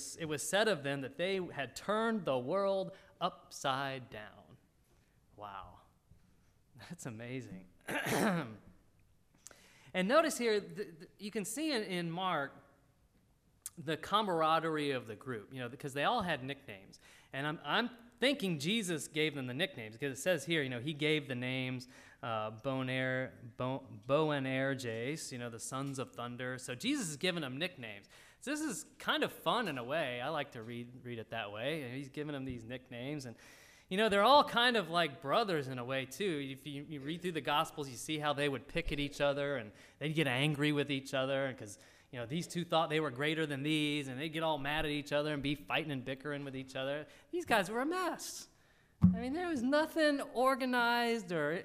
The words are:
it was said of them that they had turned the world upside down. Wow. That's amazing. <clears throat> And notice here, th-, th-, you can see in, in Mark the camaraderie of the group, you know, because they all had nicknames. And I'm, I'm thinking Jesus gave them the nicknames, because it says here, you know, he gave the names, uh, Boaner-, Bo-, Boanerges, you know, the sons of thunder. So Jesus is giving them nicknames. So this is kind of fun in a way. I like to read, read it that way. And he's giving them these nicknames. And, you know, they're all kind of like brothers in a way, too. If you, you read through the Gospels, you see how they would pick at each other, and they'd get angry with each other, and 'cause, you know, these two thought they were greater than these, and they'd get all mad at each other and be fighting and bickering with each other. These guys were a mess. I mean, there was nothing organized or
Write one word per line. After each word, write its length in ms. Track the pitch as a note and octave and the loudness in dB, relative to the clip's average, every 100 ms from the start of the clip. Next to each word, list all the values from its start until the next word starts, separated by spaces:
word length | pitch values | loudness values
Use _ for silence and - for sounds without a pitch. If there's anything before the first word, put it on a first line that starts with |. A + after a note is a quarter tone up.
| - - | -6 -6
it 60 | |
was 180 | D#3+ D3 | -4 -2
said 240 | - F#3+ A3 | 2 4 4
of 160 | E3+ | 2
them 200 | C#3 C#3 | 0 -2
that 160 | C3 - | -4 -2
they 220 | F3+ F#3+ E3+ | 0 0 -2
had 240 | C#3+ B2+ - | -4 -6 -6
turned 480 | - G#3+ A3+ A3 | 0 2 2 2
the 140 | D#3+ C3 | 2 2
world 540 | B2 F#3+ G3 G3 F#3 - - - | 2 2 4 2 0 -6 -20 -4
upside 880 | F3 - - - C#3+ C3 C#3 C3+ A2+ | -4 -4 -12 -4 0 0 0 -6 -8
down. 480 | A2 G#2 F#2 D#2 A#2 _ _ _ _ _ _ _ - | -12 -14 -16 -20 -20 _ _ _ _ _ _ _ -14
Wow. 300 | G#2 G2 F2+ F2 - _ _ - - - _ _ _ B2+ - | -12 -12 -12 -18 -20 _ _ -20 -20 -20 _ _ _ -20 -16
That's 180 | F3 C3+ | -12 -10
amazing. 580 | A2 A#2+ C3 A#2 F#3 - - - | -10 -8 -8 -8 -12 -14 -16 -6
<clears throat> 600 | D4 - F3+ G#3 F3 B2+ A2 - - _ _ _ _ _ _ - - - - - | -4 0 2 4 2 -2 -10 -20 -20 _ _ _ _ _ _ -20 -20 -20 -20 -8
And 140 | F#3 F#3 | -2 4
notice 320 | D4 D#4+ - | 6 4 2
here, 220 | A#3 G#3 | 2 2
th-, 160 | E3 E3+ | 0 -8
th-, 340 | E3 E3 - - | -10 -12 -20 -12
you 140 | G3+ | -8
can 120 | A3 | -4
see 280 | F3+ C#4 D#4 | -4 -2 0
in, 100 | B3+ | 0
in 280 | G3 F3+ E3+ | 0 -2 -2
Mark 420 | E3+ F#3 D#3+ C#3 - - _ _ _ _ _ _ _ _ _ - - | -2 0 0 -2 -6 -20 _ _ _ _ _ _ _ _ _ -16 -10
the 120 | C#3+ D#3 | -4 -4
camaraderie 960 | - G3+ G#3+ E3 D#3 D#3+ D#3+ D#3 D3 | 2 2 4 4 6 4 4 0 0
of 160 | C3 A2+ | -2 -4
the 80 | G#2 | -10
group, 320 | B2+ A#2 G2 | -8 -8 -8
you 60 | C3 | -8
know, 100 | A#2+ | -8
because 260 | B2+ C#3+ | -8 -6
they 100 | C3 | 0
all 180 | E3 A#3+ | 2 2
had 220 | F3+ D3 | 0 -2
nicknames. 560 | C3 C#3 - G2 G2 - - - - | -4 -8 -10 -14 -16 -20 -20 -20 -10
And 120 | C3+ | -4
I'm, 140 | D3 E3 | -4 -4
I'm 260 | D3 F#3 A#3+ - - - | 0 0 0 -6 -20 0
thinking 400 | B3+ C#4+ F#3+ D#3 | 2 2 0 0
Jesus 480 | D3 A3+ F3+ D#3+ - | 0 0 0 -2 -2
gave 260 | D3+ D#3 | 0 0
them 140 | C#3+ B2+ | 0 -4
the 60 | |
nicknames, 420 | B2 F#3+ - G#2+ A2+ | -2 -4 -4 -12 -6
because 200 | C#3+ B2 | -4 -2
it 60 | |
says 220 | F#3 E3 | 2 2
here, 180 | - E3 | 2 0
you 60 | C3+ | 2
know, 100 | B2 | -2
he 140 | C3+ | -4
gave 340 | D3 D3+ D#3 C3 | 0 2 2 0
the 80 | |
names, 540 | B2 B2+ C3 B2+ B2+ B2 - - - | -2 -2 0 -2 -4 -8 -16 -20 -10
uh, 280 | B2 A2+ G#2+ A2+ | -2 -2 -2 -4
Boaner-, 720 | C#3 C3 B2+ C3 C3 C3 C3 - A#2+ - | -2 0 0 0 0 0 -2 -8 -16 -4
Bo-, 260 | B2+ C3 - G#2+ A2 | -2 -2 -6 -12 0
Boanerges, 1300 | C#3+ D#3 C#3+ C3 C3 C3+ C3 A#2+ A2+ B2 D#3+ - | 2 4 2 0 0 0 0 -2 -4 -4 -4 -6
you 60 | B2+ | -8
know, 120 | A#2+ | -8
the 80 | A2+ | -8
sons 400 | - C3+ C#3 C3+ | -8 -4 -4 -4
of 140 | A#2 | -6
thunder. 440 | - A#2+ A#2+ B2+ B2+ | -6 -8 -6 -6 -6
So 180 | - B2 | -6 -4
Jesus 320 | A3 D4 F3+ | -2 -2 -2
is 80 | C#3 | -2
giving 260 | F#3 F3 | 0 0
them 160 | C#3 C3 | -4 -4
nicknames. 500 | F3+ D3+ A2+ G2+ - - - - | -6 -6 -12 -12 -16 -20 -20 -12
So 100 | B3 | -6
this 80 | D4 | -4
is 260 | D#4 F3+ - - | -2 -4 -8 -8
kind 240 | - D4 | -2 0
of 80 | A#3 | 0
fun 340 | - D#3+ G#3 G#3 | 0 0 2 0
in 100 | C3+ | -4
a 80 | |
way. 360 | A#2+ D#3 C#3 B2 | -2 0 0 -2
I 80 | C3 | -2
like 240 | D#3 C#3+ | -2 -4
to 100 | B2 | -8
read, 260 | A2 A#2+ A#2+ B2+ | -8 -8 -10 -12
read 160 | B2 A#2 | -10 -8
it 120 | G#2+ | -6
that 200 | A2+ G#2 | -6 -4
way. 320 | G#2 C3 D#3+ | -4 -4 -4
And 120 | B2 | -4
he's 160 | C3 C3+ | -8 -8
giving 220 | D3 D3+ | -6 -6
them 120 | C#3+ | -4
these 200 | C3 B2 | -6 -8
nicknames. 600 | A2 B2+ B2+ A#2+ C3 D3+ B2 | -8 -10 -10 -8 -6 -6 -8
And, 80 | A2+ - - - - - | -12 -18 -20 -20 -20 -4
you 60 | F#3+ | 2
know, 120 | A3 | 4
they're 140 | G3+ | 6
all 220 | G#3+ D4 | 10 8
kind 320 | D4 A3+ B3 A#3 | 8 6 6 4
of 120 | E3 | 2
like 320 | E3+ E3 B2+ | 2 2 0
brothers 460 | C3+ F#3 A3 D#3+ C3 | 2 2 4 2 0
in 140 | B2+ | -4
a 40 | |
way, 220 | A#2+ C3+ C3 | -2 -2 -4
too. 500 | - G3+ D3 C3+ C3+ | -2 0 0 -4 -8
If 60 | |
you, 200 | D3+ C#3+ D3 | -8 -10 -8
you 120 | D3 | -8
read 220 | C3+ E3+ | -6 -4
through 100 | F3 | -4
the 80 | D#3+ | -2
Gospels, 480 | C3 D3 D#3+ - C#3 | 2 2 2 -2 -6
you 80 | A#2 | -6
see 240 | - D3+ | -4 0
how 120 | D3 | 2
they 160 | C#3 C#3+ | 2 2
would 200 | C3 - | 0 -2
pick 240 | E3 - | -2 0
at 80 | D3+ | 0
each 200 | C#3+ - | -2 2
other, 360 | C#3+ C#3 C#3+ C#3 | 2 2 0 -2
and 160 | G#2+ - - - | -4 -12 -20 -6
they'd 160 | D3+ | -2
get 140 | D#3 C#3+ | 2 2
angry 420 | B2 D3+ C#3+ D3+ | 4 4 4 4
with 220 | D3 C#3+ | 4 2
each 200 | C3+ C3+ | 0 0
other, 340 | C3+ C3 C3+ C3+ | 0 2 2 0
and 120 | A#2+ | -4
'cause, 180 | G#2+ - - - - | -10 -14 -18 -20 -12
you 60 | B2+ | -8
know, 40 | |
these 220 | A2+ D#3+ E3 | -4 -4 -2
two 180 | F3 | -4
thought 240 | E3 D#3+ D#3+ | 2 4 4
they 120 | D#3 | 2
were 100 | D3+ | 2
greater 360 | A#2+ D3+ D#3+ D#3 | 0 0 2 0
than 180 | C#3 | 0
these, 420 | D3 D#3 D3 D3 C3+ | 2 2 4 0 -2
and 120 | B2+ | -4
they'd 100 | D#3+ | -4
get 160 | D#3 | 0
all 140 | D#3+ D3 | 0 0
mad 260 | C#3 D3+ | 0 0
at 80 | D#3 | 2
each 200 | D3 C#3+ | 0 0
other 220 | D3 D3+ | 2 2
and 80 | D3 | 0
be 140 | C3+ D3 | 0 -2
fighting 340 | - B2+ D#3 | 0 0 0
and 140 | C3+ | -2
bickering 400 | B2 C3+ D3+ C#3+ | -4 -6 -4 -6
with 100 | C#3 | -6
each 220 | C3 C3 C3+ | -8 -6 -4
other. 280 | C3+ D3 D3+ - - | -2 -2 -6 -16 -8
These 120 | F4 | -6
guys 240 | E4 A#3 F3+ | 2 4 4
were 120 | A3+ | 0
a 40 | |
mess. 600 | C#4 F4+ F4 C4 - - - _ _ _ _ _ | 0 0 -2 -4 -8 -10 -14 _ _ _ _ _
I 160 | F3+ G3 | 6 6
mean, 140 | B3 | 0
there 160 | D#4 F4+ | -2 -2
was 120 | D4+ | 0
nothing 600 | B3 D4 D#4 E4 D4+ C#4 - | 4 4 4 4 4 4 0
organized 960 | G#3+ B3+ C4 B3+ B3 A#3 A#3+ A#3 A#3 F3+ | 4 4 4 2 4 4 4 2 0 0
or 320 | E3+ D3 E3+ | 0 2 0